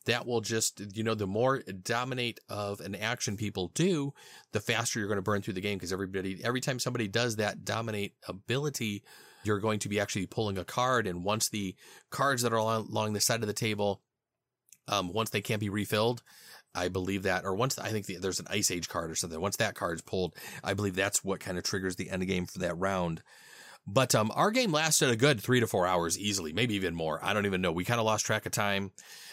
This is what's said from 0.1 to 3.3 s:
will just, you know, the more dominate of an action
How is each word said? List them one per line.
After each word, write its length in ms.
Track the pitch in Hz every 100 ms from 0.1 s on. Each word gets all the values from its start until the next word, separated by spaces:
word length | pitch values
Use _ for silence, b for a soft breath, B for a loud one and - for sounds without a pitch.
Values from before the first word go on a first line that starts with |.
| 117 110
will 140 | 120
just, 540 | 104 113 - - 104 98
you 60 |
know, 140 | 110 110
the 100 | 98
more 380 | 101 127 135 104 95
dominate 580 | 90 117 127 127 120 107 -
of 340 | 101 104 101
an 120 | 82
action 420 | 98 107 117 -